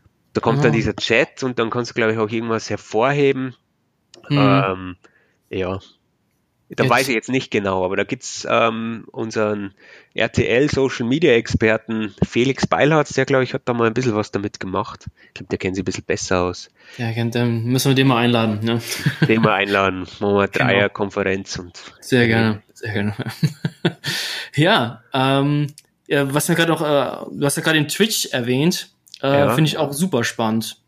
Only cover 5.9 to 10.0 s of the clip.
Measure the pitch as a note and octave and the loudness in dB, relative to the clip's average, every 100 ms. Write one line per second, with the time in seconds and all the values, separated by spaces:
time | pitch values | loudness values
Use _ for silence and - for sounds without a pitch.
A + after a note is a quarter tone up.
5.9 | _ _ _ _ _ _ _ - - C3 | _ _ _ _ _ _ _ -10 -2 2
6.9 | A#2+ C3+ A2 - C3 - A2 G2 F#2+ F#2 | 2 2 -2 -2 -4 -2 -2 0 0 0
7.9 | G2 G2+ - - - - A#2 A#2 A2+ A2+ | -2 -4 -6 -8 -10 -2 2 2 0 -6
8.9 | A2+ - - A2+ A2 G#2+ G#2 G2 - - | -8 -10 -10 -6 -2 0 -2 -6 -10 -20
9.9 | - | -20